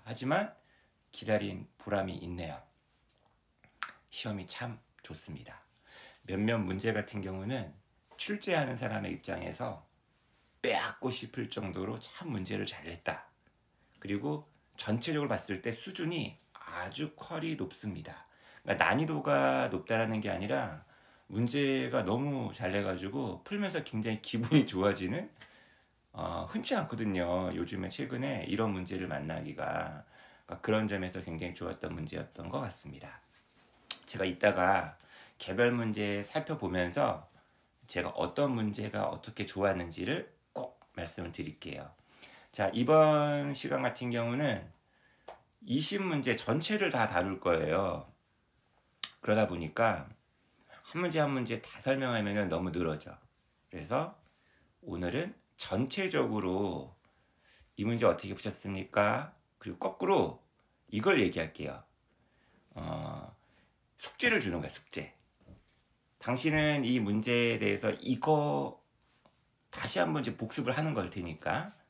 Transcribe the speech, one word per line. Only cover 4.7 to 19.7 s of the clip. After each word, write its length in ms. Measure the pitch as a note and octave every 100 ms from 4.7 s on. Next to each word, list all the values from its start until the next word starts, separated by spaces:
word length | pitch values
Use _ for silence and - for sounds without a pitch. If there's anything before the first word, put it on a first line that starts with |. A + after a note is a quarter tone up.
| A2+ _ _
좋습니다. 560 | - D#2+ - D2 - - - _ - - - -
몇몇 380 | - F#2+ G#2+ A#2
문제 340 | F#2 F#2+ A2
같은 280 | G#2+ G2+ G#2
경우는 520 | F#2+ F#2+ G2+ B2+ F2 - _ _ _ -
출제하는 600 | - G#3 - E3 C3+ A#2+
사람의 340 | A2+ G#2+ G2+
입장에서 760 | - - F2 E2+ E2 - E2+ - _ _ _ _ _ _ _
빼앗고 480 | B2 G2 - - B2+
싶을 400 | B2 A#2 - A2+
정도로 500 | - F#2+ F#2 F#2+ A2+
참 300 | - - F3+
문제를 360 | G#2 F#2 G#2 A2
잘 200 | - E2+
냈다. 400 | E2 - - - _ _ _ _ _ _ _
그리고 480 | - G#2 C#3 D3+ - _ _ -
전체적으로 500 | - A#2 D#3+ D3+ C#3+
봤을 340 | C3 - F#2+
때 100 | A#2
수준이 680 | A2+ - F#3 E3 E3+ - - _
아주 600 | - - - - - D3+ -
퀄이 400 | - E3 E3 D#3+
높습니다. 720 | F#2 - G#2+ E2 D#2 - - _ - -
그러니까 220 | - G2 D#2+
난이도가 840 | C3+ D#3 D#3 D3 C#3+ C3+ C3+
높다라는 520 | B2+